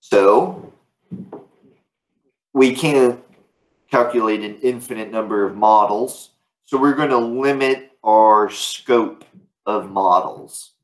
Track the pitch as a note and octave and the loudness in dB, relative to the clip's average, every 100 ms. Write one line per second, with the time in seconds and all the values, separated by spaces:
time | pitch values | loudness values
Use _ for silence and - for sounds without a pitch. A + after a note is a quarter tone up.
0 | _ G2+ G2 G#2+ - - - _ _ _ | _ 2 4 4 2 -8 -18 _ _ _
1 | _ - - - - _ _ _ _ _ | _ -18 -16 -20 -20 _ _ _ _ _
2 | _ _ _ _ _ C#3 C3 B2 D#3+ C#3+ | _ _ _ _ _ 2 2 2 0 2
3 | B2+ B2 _ _ _ _ _ _ _ C3+ | 2 0 _ _ _ _ _ _ _ -2
4 | A#2+ A#2+ A2+ G#2+ G#2 G#2 B2+ B2 - A2 | 0 0 -2 -2 -6 -4 -4 -4 -10 -12
5 | G#2+ A2+ G#2+ G#2 G2 G2 G#2+ G#2+ G2+ G2+ | -8 -8 -6 -4 -4 0 4 4 2 -2
6 | C3 - - _ _ _ _ C3+ C#3 C#3 | -4 -8 -18 _ _ _ _ -2 0 0
7 | C#3+ B2 A#2 A#2+ C#3 C#3 C3+ C3 - _ | 0 0 0 -2 -2 0 -2 -2 -6 _
8 | A2 A2 A2 G#2+ G#2 - - - - A#2+ | 0 4 6 4 2 -4 -10 -10 0 0
9 | A2 - - _ _ _ - G#2+ G2 G2 | 0 -8 -20 _ _ _ -6 -6 -4 -2
10 | F#2+ F2+ - - - - - _ | 2 2 0 -12 -18 -18 -20 _